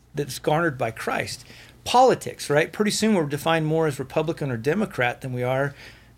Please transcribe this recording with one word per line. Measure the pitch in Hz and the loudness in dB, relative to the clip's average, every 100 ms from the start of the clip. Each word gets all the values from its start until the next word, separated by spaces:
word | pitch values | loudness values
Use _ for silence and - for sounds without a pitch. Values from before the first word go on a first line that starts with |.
| _ | _
that's | 143 139 - | -8 -6 -4
garnered | - 151 170 127 | 0 2 2 0
by | 117 | -4
Christ. | - - - 117 - - - - - | -4 -4 -4 -4 -10 -16 -20 -20 -14
Politics, | - 247 262 170 - - - | 2 6 6 4 -2 -10 0
right? | 147 165 | 2 2
Pretty | - 208 | 0 -2
soon | - 214 | 2 2
we're | 196 151 | 2 2
defined | 147 170 165 156 | -2 0 2 2
more | 160 160 | 2 0
as | 139 | -2
Republican | 131 160 156 160 143 | -4 -2 -2 -4 -4
or | 117 | -2
Democrat | 123 185 196 - 120 123 | 0 0 -2 0 -2 -2
than | 131 | -6
we | 123 | -4
are | 123 131 143 139 - - - | -2 0 -2 -4 -18 -20 -20